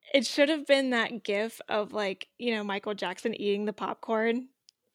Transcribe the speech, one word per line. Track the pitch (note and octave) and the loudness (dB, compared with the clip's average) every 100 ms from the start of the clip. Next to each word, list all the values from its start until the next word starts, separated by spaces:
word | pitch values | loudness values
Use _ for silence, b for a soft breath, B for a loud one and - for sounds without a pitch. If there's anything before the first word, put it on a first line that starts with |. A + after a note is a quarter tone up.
| - | 0
It | C#4 A3+ | 2 2
should | - C#4+ | 4 4
have | D#4+ C#4 | 4 4
been | C#4 C4 | 4 4
that | A#3 A3 A3 | 2 0 -4
gif | - G3+ A3 - - | -2 -2 -2 -6 -4
of, | A3 F#3+ | -2 -2
like, | G#3 G3 F#3+ - - | -2 -2 -4 -10 -6
you | A#3+ | -2
know, | A3 | -2
Michael | G#3 G3 G#3+ | -2 -4 -4
Jackson | G3+ F3+ F#3+ A#3 | -4 -4 -4 -4
eating | - G3+ G3+ G#3 | -2 0 0 0
the | |
popcorn, | G#3 F#3+ - - A3 A3+ A#3+ B3+ _ _ _ _ | -4 -4 -6 -2 2 2 0 -4 _ _ _ _